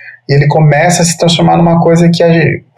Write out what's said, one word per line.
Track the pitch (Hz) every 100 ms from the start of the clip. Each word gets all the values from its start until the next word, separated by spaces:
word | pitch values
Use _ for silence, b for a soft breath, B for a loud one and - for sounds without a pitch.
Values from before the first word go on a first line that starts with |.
| B B B
e |
ele | 139 143
começa | 156 156 143 175 175
a | 170
se | -
transformar | 170 - 170 165
numa | 170 170
coisa | 170 165 170
que | 170
a, | 170 165 147 - -